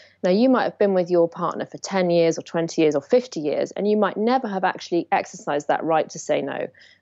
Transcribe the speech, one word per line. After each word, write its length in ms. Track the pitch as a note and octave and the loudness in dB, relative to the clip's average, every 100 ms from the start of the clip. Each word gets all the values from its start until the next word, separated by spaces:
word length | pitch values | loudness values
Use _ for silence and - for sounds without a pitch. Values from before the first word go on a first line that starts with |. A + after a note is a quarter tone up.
| - _ | -20 _
Now, 100 | F#3 | 0
you 180 | F#3+ B3+ | 4 4
might 140 | B3 | 4
have 140 | E3+ - | 0 0
been 160 | G#3 | 2
with 160 | F#3 F3 | 2 2
your 200 | F3 E3+ | 2 2
partner 360 | E3+ E3+ - D3 | 0 -6 -6 -10
for 120 | - | -12
ten 320 | - F#3+ F3+ | -6 -2 2
years 280 | E3+ E3 E3 | 4 2 0
or 40 | |
twenty 400 | - E3+ E3 - | -4 -4 -2 2
years 120 | D#3 | 2
or 80 | D3 | 2
fifty 380 | - B3 B3 - | 2 0 0 -6
years, 320 | D3+ - - | -4 -2 -4
and 180 | - G3+ | -2 0
you 60 | G#3+ | 2
might 220 | G3 - | 0 0
never 320 | A3 C4 A#3+ | 0 0 -2
have 160 | F#3+ F#3 | -2 -2
actually 420 | - - F3 E3 | -4 -4 -4 -2
exercised 560 | G3 - - - D3 D3 | -2 -4 -10 -4 -4 -2
that 120 | D#3 | -2
right 280 | D3+ D#3+ - | 0 0 -2
to 100 | E3 | -6
say 220 | - D3 | -4 -2
no. 260 | C#3 C3 - _ - _ | -2 -6 -10 _ -20 _